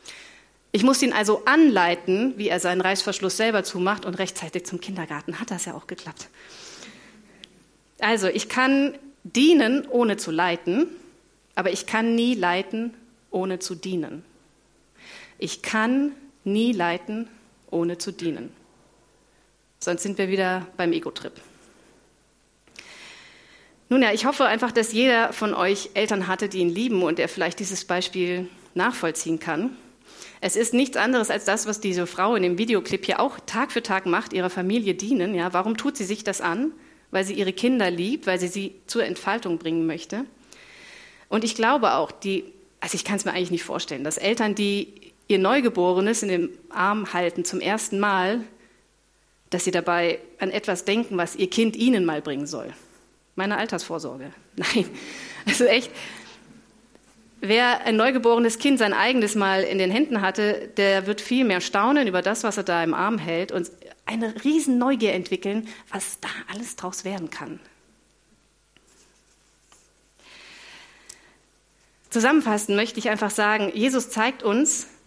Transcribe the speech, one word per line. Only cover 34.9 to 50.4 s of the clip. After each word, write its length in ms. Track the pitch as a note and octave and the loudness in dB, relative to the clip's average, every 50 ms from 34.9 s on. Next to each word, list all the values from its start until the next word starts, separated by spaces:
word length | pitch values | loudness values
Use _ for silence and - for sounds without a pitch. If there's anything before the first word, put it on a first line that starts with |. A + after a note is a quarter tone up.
| F3+ | -2
dienen. 400 | - - G#3+ C4+ A3 F3 F#3+ G#3+ | -2 0 0 0 0 0 0 0
Ja, 180 | F3 E3+ F3+ F3+ | -2 -2 0 0
warum 240 | F3+ G3 A3 A3+ | 0 0 0 -2
tut 200 | A3 - C#4 D4 | -2 -2 -4 -4
sie 80 | - G#3 | -4 -4
sich 200 | F3+ G#3 A3 - | -4 -4 -6 -4
das 160 | G#3 F#3+ - | -6 -4 -2
an? 320 | - F3 E3+ G#3+ C4 D#4+ D#4 - - - - _ _ - | -2 -2 -2 -2 -2 -4 -6 -8 -18 -20 -20 _ _ -4
Weil 140 | - F#3+ G3 | -2 -2 -2
sie 100 | F#3+ G3 | -2 -2
ihre 180 | - G3+ F#3 F#3+ | -2 -2 -2 -2
Kinder 380 | - - B3 C4 B3 G3+ F3+ | 0 0 2 2 4 2 2
liebt, 360 | F3 E3+ F3 G3+ C4+ D#4 - | 0 0 -2 -2 -2 -4 -2
weil 140 | G3 F#3 F3+ | -2 -2 0
sie 80 | F#3 F3 | 0 -2
sie 260 | F3 G3+ G3 F#3+ - - _ | -4 -4 -8 -8 -10 -14 _
zur 180 | - - A#3 - | -6 -2 -2 -2
Entfaltung 540 | - F3 E3 - G3+ G3 A#3 A3+ F#3+ E3+ E3 | -2 -4 -6 -4 -4 -4 -2 -2 -4 -4 -4
bringen 280 | - E3 E3 E3 E3 | -2 -2 -2 0 0
möchte. 380 | E3 D#3 E3 - - - G#3+ C4+ C#4 - _ - - - - - - - - - - - - - - - - - - | -2 -2 -6 -8 -8 -6 -6 -8 -8 -12 _ -20 -20 -20 -20 -20 -20 -20 -20 -20 -20 -20 -20 -20 -20 -20 -20 -10 -2
Und 160 | G#3 G#3+ A3 | -2 0 0
ich 100 | A3+ A3+ | 0 -2
glaube 400 | - A3+ A3+ C4+ D4 A3+ G3 A#2+ | 0 2 2 4 4 4 4 2
auch, 160 | C3+ - - | 2 0 -2
die, 340 | - - - G3 F#3+ F#3+ - - - - - _ _ - | -6 -8 -4 -4 -2 -2 -4 -8 -16 -20 -20 _ _ -10
also 140 | - E3+ - | -8 -6 -4
ich 100 | F3 - | -4 -4
kann's 200 | - G#3 G3 - | -2 -2 -2 -2
mir 80 | F#3+ - | -2 -2
eigentlich 180 | F3+ F#3 F3 | -2 -2 -2
nicht 140 | F3+ E3+ - | -2 -4 -4
vorstellen, 400 | - - E3+ - - D3+ C3 C3+ | -4 -6 -6 -6 -6 -8 -6 -6
dass 120 | D3+ D#3 | -4 -4
Eltern, 380 | - - G3 A3+ A3+ A3+ G#3 G3+ | -2 0 0 2 2 2 0 2
die 580 | G#3 G#3 G3+ G3+ G3+ - - - - - - - _ _ - | 0 0 0 0 0 -2 -6 -10 -20 -20 -20 -20 _ _ 2
ihr 100 | G#3 F#3+ | 4 4
Neugeborenes 840 | F#3+ F#3+ A#3+ C#4+ B3+ A#3 - - F3+ F3+ F3+ F3+ F#3+ G#3 A3+ A3 - | 6 6 4 4 4 2 2 4 4 4 4 4 4 2 2 0 0
in 60 | G3+ | 0
den 200 | F#3 F3 E3+ - - - - - | 0 0 0 -2 -4 -10 -18 -10
Arm 420 | - - F3+ G3 G#3 G#3+ G3+ F3 - | -2 0 2 2 2 0 -2 -4 -2
halten 320 | F3 F3+ E3+ F3 - E3+ | 0 0 0 -2 -2 -4
zum 160 | - - F#3 | -4 -4 -2
ersten 400 | - F3 G3+ A3 - - - G3 | -2 0 -2 -2 -2 -2 -2 0
Mal, 400 | G3+ G#3 G3 F#3+ F3+ F#3+ G#3+ A#3+ A3+ - - - - - _ _ _ _ _ _ _ _ _ _ _ _ _ _ _ - | 0 2 2 2 2 0 0 -2 -4 -8 -14 -20 -20 -20 _ _ _ _ _ _ _ _ _ _ _ _ _ _ _ -6
dass 140 | - F3 - | -6 -2 -2
sie 60 | F#3+ | 0
dabei 480 | F3+ F3 E3+ F3+ F3 F3 E3+ E3+ - - - - - | 0 0 2 2 2 2 2 2 0 -2 -6 -14 -10
an 120 | - | -6